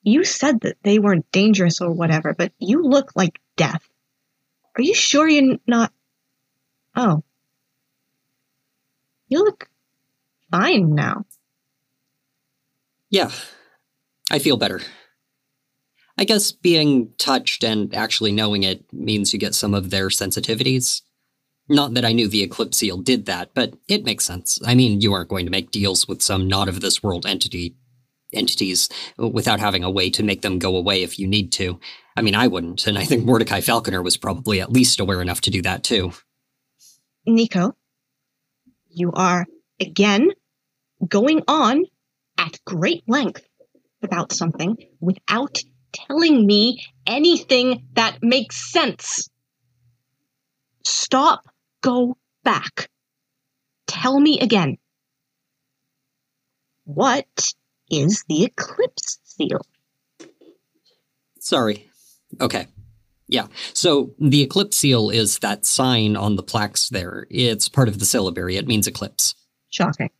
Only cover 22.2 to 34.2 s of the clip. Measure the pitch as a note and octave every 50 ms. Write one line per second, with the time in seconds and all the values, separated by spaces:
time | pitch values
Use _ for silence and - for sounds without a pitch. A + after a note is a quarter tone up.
22.2 | A2+ G2+ G#2 G#2 G2 F2 - - A2+ F2 - - A#2 G2+ F2+ F#2 - C3+ B2+ A2
23.2 | G2+ - F#2 F2 F2 _ _ A#2+ B2+ B2+ - _ _ - G3+ G#3 - B2 G#2 G2+
24.2 | - - F2 F#2 - - - - - A#2+ B2 B2 C3 A2+ G2+ G2+ G#2+ G#2 G2 F#2
25.2 | E2 - G#2 F#2 F2 F2 F2+ F#2+ E2+ - - G#2+ G2 G2 F#2 - - - F#2+ -
26.2 | - - G2+ F#2+ F#2 F#2+ G2 G2 G2+ F#2+ F2+ F#2 - F#2+ - - - G2+ F2+ F2
27.2 | F2 G2+ G2 F2 - - - F2+ F2 E2+ - _ _ _ _ _ _ _ _ _
28.2 | _ - - G#2+ - - - - G#2+ F#2+ F#2 F2+ - - - - - - _ -
29.2 | A#2+ A2+ - G#2+ F#2+ B2 G#2+ G2+ G#2+ G#2 F#2+ F#2 F2 F#2+ F#2+ G2 F#2 F#2 - -
30.2 | G#2+ G2+ F#2+ - - G2+ F#2+ F#2 F2 F#2+ F#2 F2+ F2 G2+ G2 F#2+ F2+ E2+ - -
31.2 | G2 F#2+ G2+ G#2 F#2+ E2+ - - G2 F2+ F2+ - - - - - _ _ _ A#2
32.2 | A2+ G#2 G2 G#2+ B2 B2 F2+ F2+ E2+ E2+ F#2 - - G#2+ G2+ G2+ - - D3 A#2
33.2 | A2+ A#2 B2+ A2+ A2+ - A2+ F#2+ - - A#2 A#2 - A2+ G2 F2+ F2+ F2+ E2+ -